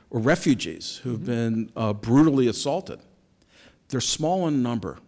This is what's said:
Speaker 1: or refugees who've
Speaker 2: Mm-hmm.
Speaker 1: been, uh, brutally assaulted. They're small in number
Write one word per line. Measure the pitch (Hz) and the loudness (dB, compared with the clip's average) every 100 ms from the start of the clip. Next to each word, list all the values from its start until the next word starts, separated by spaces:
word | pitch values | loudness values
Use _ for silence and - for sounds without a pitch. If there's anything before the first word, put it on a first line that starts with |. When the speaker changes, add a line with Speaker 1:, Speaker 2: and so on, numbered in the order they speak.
| _ | _
Speaker 1:
or | 117 | -2
refugees | 113 170 - 127 82 82 - - | 2 2 2 2 0 -8 -12 -10
who've | 127 117 | -8 -6
Speaker 2:
Mm-hmm. | - | -4
Speaker 1:
been, | 117 117 113 110 - | -2 0 -2 -4 -4
uh, | 110 | -2
brutally | 104 110 127 156 139 123 | -2 2 6 6 4 2
assaulted. | 101 143 165 190 - - _ _ _ _ _ - _ - | 0 -2 -4 -6 -14 -18 _ _ _ _ _ -20 _ -8
They're | 127 | -4
small | - - 156 185 170 | -4 -2 0 0 0
in | 143 | 0
number | 123 117 95 65 | 0 -2 -6 -10